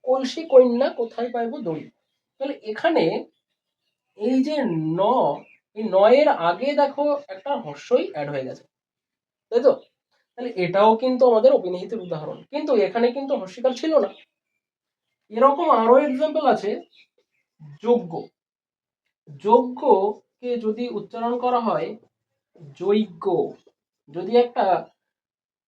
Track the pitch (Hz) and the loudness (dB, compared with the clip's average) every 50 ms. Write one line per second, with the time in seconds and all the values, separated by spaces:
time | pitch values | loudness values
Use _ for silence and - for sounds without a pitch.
0 | - 254 254 262 262 - - 330 320 - 277 254 254 247 233 233 269 330 349 - | -4 -2 0 0 -2 -4 -6 -8 -2 6 8 8 8 8 6 0 0 -2 -2 -4
1 | 233 226 - - 240 247 247 240 233 233 240 294 226 170 156 151 - - _ _ | -6 -6 -6 -8 -8 -6 -4 -6 -6 -6 -8 -8 -8 -8 -8 -8 -10 -16 _ _
2 | _ _ _ _ _ _ _ - 269 285 285 - - 214 214 - - 330 330 254 | _ _ _ _ _ _ _ -10 -8 -8 -8 -10 -10 -12 -8 -4 -2 0 0 0
3 | 170 170 202 247 - - _ _ _ _ _ _ _ _ _ _ _ _ _ _ | 0 0 -2 -4 -6 -12 _ _ _ _ _ _ _ _ _ _ _ _ _ _
4 | _ _ _ - 208 240 262 262 262 302 302 294 254 190 165 160 156 156 165 175 | _ _ _ -6 -4 0 0 0 0 0 -2 -2 -2 -2 -2 -4 -4 -2 -2 0
5 | 196 220 254 254 180 147 143 - - _ _ _ _ _ _ 208 220 196 175 190 | 0 0 2 2 0 -2 -2 -6 -10 _ _ _ _ _ _ -8 -4 0 4 4
6 | 202 226 247 277 302 294 254 233 165 170 175 - 262 285 294 294 285 277 - - | 6 6 6 6 6 4 2 2 0 -2 -2 -2 -2 -2 0 0 0 0 0 -2
7 | 294 294 285 285 - - 190 - - 277 285 - 139 147 - - - - 240 285 | -2 -2 -2 -4 -6 -10 -16 -12 -8 -6 -6 -6 -8 -10 -14 -14 -4 0 0 0
8 | 349 - - 151 147 143 147 135 127 127 - - _ _ _ _ _ _ _ _ | 0 -2 -8 -8 -8 -6 -6 -6 -8 -8 -12 -16 _ _ _ _ _ _ _ _
9 | _ _ _ _ _ _ _ _ _ _ 220 240 262 269 - - - _ _ _ | _ _ _ _ _ _ _ _ _ _ -2 2 4 4 2 2 -2 _ _ _
10 | _ _ _ _ _ _ _ - 247 240 - 185 180 165 175 196 208 220 226 220 | _ _ _ _ _ _ _ -12 -10 -8 -6 -4 -4 0 2 4 4 4 4 4
11 | 254 254 254 240 262 247 233 220 220 262 294 233 185 180 180 180 190 196 226 226 | 2 -2 0 2 4 4 4 6 4 4 4 2 0 -2 -6 -8 -8 -10 -10 -10
12 | 180 175 170 151 151 143 - - - _ 262 294 311 302 262 214 190 180 - 233 | -8 -8 -10 -10 -10 -10 -14 -14 -14 _ -10 -6 -2 0 2 2 2 0 0 0
13 | 240 247 240 277 277 277 285 233 185 185 - 254 233 262 247 - - 320 320 277 | 0 0 0 -4 -6 -4 -6 -6 -6 -8 -6 -4 -2 -2 -2 -2 -2 -2 0 0
14 | 208 190 - - _ _ _ _ _ _ _ _ _ _ _ _ _ _ _ _ | -2 -2 -6 -12 _ _ _ _ _ _ _ _ _ _ _ _ _ _ _ _
15 | _ _ _ _ _ _ 208 226 254 285 285 277 339 311 269 226 226 233 247 285 | _ _ _ _ _ _ 0 2 4 4 4 2 2 2 2 4 4 6 6 6
16 | 302 285 254 254 302 311 302 311 294 262 220 - 196 202 226 339 - _ _ _ | 4 2 0 -2 -2 -2 -2 0 0 0 0 0 -2 -4 -6 -6 -10 _ _ _
17 | _ _ _ _ _ _ _ _ _ _ _ _ 156 147 143 - - 226 247 233 | _ _ _ _ _ _ _ _ _ _ _ _ -20 -20 -18 -6 -2 0 0 0
18 | 180 165 165 - - - _ _ _ _ _ _ _ _ _ _ _ _ _ _ | 0 -4 -10 -12 -12 -14 _ _ _ _ _ _ _ _ _ _ _ _ _ _
19 | _ _ _ _ _ - 147 135 - 202 220 247 254 247 - - 311 277 220 190 | _ _ _ _ _ -20 -18 -8 0 2 4 4 2 0 -6 -2 0 2 2 2
20 | 196 214 214 - _ _ _ _ 247 247 240 233 214 214 214 233 247 240 220 202 | 2 0 -4 -6 _ _ _ _ -8 -6 -6 -4 -4 -4 -4 -4 -6 -8 -8 -10
21 | 170 - - 226 226 240 247 240 247 247 247 233 226 214 175 151 - - 214 - | -10 -10 -10 -6 -6 -4 -4 -2 -2 -2 0 0 0 -2 -2 -2 -4 -8 -10 -14
22 | _ _ _ _ _ _ _ _ _ _ _ - 160 143 139 - 175 196 208 220 | _ _ _ _ _ _ _ _ _ _ _ -20 -20 -20 -14 -6 -2 0 0 0
23 | 214 180 170 160 - 190 175 156 - - - - _ _ _ _ _ _ _ _ | 0 -2 -6 -8 -4 -2 -2 -2 -2 -4 -8 -14 _ _ _ _ _ _ _ _
24 | _ - 143 170 185 208 226 240 240 240 - - 208 190 180 - - - _ _ | _ -16 -12 -12 -4 0 2 2 2 2 0 -2 0 0 0 -2 -2 -8 _ _
25 | _ _ _ _ _ _ _ _ _ _ _ _ _ | _ _ _ _ _ _ _ _ _ _ _ _ _